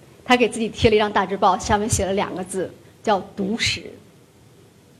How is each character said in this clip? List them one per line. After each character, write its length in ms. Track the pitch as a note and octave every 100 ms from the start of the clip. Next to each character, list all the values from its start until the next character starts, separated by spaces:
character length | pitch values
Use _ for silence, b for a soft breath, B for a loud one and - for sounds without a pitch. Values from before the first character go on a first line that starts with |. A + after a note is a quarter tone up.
| b b
他 120 | - B3
给 120 | G#3+
自 120 | A3
己 80 | A3+
贴 200 | - A3+
了 60 |
一 60 | G#3+
张 120 | G#3
大 140 | G#3 F#3
字 100 | F#3+
报， 220 | G3+ F#3
下 180 | - G#3
面 140 | G#3+
写 160 | G#3 F#3
了 60 |
两 200 | G3 E3+
个 80 | F3+
字， 300 | F#3 F#3+ D#3+ - b b
叫 180 | - G3 G3 -
“读 220 | F#3+ A#3
史”。 240 | - - - - - - _ _ - - - _ _